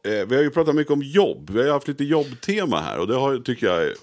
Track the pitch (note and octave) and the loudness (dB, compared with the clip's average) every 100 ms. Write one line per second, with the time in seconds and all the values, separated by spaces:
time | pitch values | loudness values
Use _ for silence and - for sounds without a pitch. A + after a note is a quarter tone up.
0 | G2+ G#2+ G2 B2+ D3 E3 D#3 D3+ D3 C#3+ | -4 -2 0 2 2 2 2 2 2 -2
1 | C#3 F3 F3+ C2+ D2+ G#2 C#3 C#3+ C#3+ C#3 | 0 2 2 0 -4 0 2 2 -2 -4
2 | C#3+ D#3 C#3 B2 - G#3 F3+ E2+ D2+ G#1+ | 0 0 0 -4 -4 -2 0 -2 -2 -4
3 | F#2+ B2+ C#3 C3 B2 A#2 G#2 F2 D#2 - | -2 0 0 -2 -4 -2 0 2 0 -4